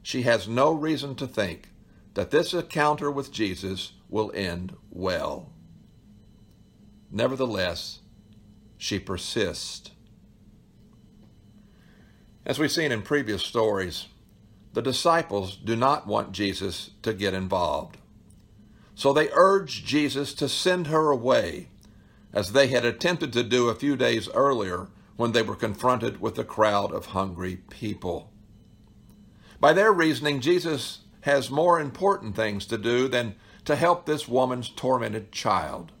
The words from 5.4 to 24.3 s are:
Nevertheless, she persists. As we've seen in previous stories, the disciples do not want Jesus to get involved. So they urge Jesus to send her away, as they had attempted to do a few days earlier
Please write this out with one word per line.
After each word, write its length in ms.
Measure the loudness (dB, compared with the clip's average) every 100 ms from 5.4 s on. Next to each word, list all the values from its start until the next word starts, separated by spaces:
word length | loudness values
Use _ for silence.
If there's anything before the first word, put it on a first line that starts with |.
| -12 -20 -20 -20 -20 -20 -20 -20 -20 -20 -20 -20 -20 _ -20 -20 -10
Nevertheless, 880 | -2 -2 0 -2 0 -2 -4 -10 -16 -20 -20 -20 -20 -20 -20 -20 -12
she 220 | -6 -4
persists. 920 | -4 -8 -4 -2 -2 -4 -12 -14 -18 -20 -20 -20 -20 _ -20 -20 -20 -20 -20 -20 -20 -20 -20 -20 -20 -20 -20 -20 -20 -20 -20 -20 -20 -12
As 120 | -6 -2
we've 140 | 0
seen 220 | 0 0
in 80 | -2
previous 420 | 0 0 0 -4
stories, 640 | -2 2 2 2 -4 -8 -14 -20 _ -20 -20 -20 -6
the 100 | -4
disciples 760 | -2 0 2 2 0 -4 -6 -8
do 180 | -4
not 320 | 2 2 2 0
want 240 | -4 -4
Jesus 600 | -4 -4 -2 -8 -8 -14 -6
to 120 | -6
get 200 | -2 -2
involved. 640 | -2 -2 0 0 -2 -6 -20 -20 -20 -20 -20 -20 -20 -20 -20 -20
So 160 | 0 2
they 180 | 4 4
urge 500 | 6 6 6 0 -10
Jesus 500 | -2 0 0 -2 -6
to 120 | -4 -2
send 400 | 0 0 0 2
her 220 | 2 2
away, 580 | 2 4 2 2 -8 -14 -20 -20 -20 -20 -20 -6
as 220 | -4 2
they 140 | 4 4
had 180 | 4
attempted 480 | 0 0 -2 -2 -2
to 100 | -2
do 240 | 2 2 2
a 80 |
few 220 | 0 -2 2
days 320 | 2 0
earlier 580 | -2